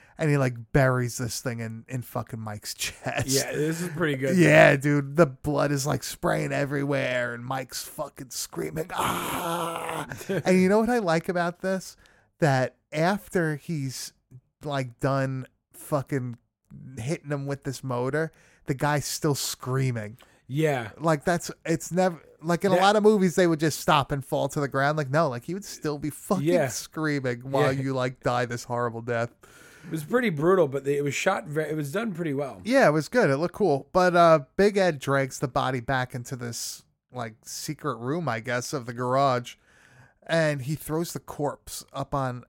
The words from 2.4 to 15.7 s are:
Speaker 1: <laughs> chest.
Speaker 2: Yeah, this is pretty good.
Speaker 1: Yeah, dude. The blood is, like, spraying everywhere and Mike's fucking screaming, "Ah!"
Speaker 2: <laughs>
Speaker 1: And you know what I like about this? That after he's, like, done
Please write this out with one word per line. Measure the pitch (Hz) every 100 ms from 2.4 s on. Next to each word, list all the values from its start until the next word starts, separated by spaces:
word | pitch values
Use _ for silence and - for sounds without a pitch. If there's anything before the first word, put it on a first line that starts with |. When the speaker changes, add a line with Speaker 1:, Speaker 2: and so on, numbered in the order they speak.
| 110 104 -
Speaker 1:
<laughs> |
chest. | - - - 127 139 131
Speaker 2:
Yeah, | 135 -
this | 135 156 165
is | 175
pretty | 151 156 135
good. | 135 185
Speaker 1:
Yeah, | 156 156 151 143
dude. | 147 147 139 147
The | 156
blood | 131 151 143 143
is, | 139 143
like, | -
spraying | - - 170 156 147
everywhere | 139 143 143 139 135 131 127 123
and | 117
Mike's | 123 135 127 -
fucking | - - 147 - 131
screaming, | - - - - 156 -
"Ah!" | 180 - 175 170 175 175 175 165 165 165 160 147 -
Speaker 2:
<laughs> | - 185
Speaker 1:
And | 185 185
you | 185
know | 214
what | 226
I | 247
like | 180 165 180
about | 175 175 170
this? | 190 190 - - _ _ _ -
That | 156 131 127 - _
after | 151 170 202 - 185 160 147
he's, | - 160 135 - - _ _ 123 _ _
like, | 147 139 127 -
done | 135 135 135 131 127 _ _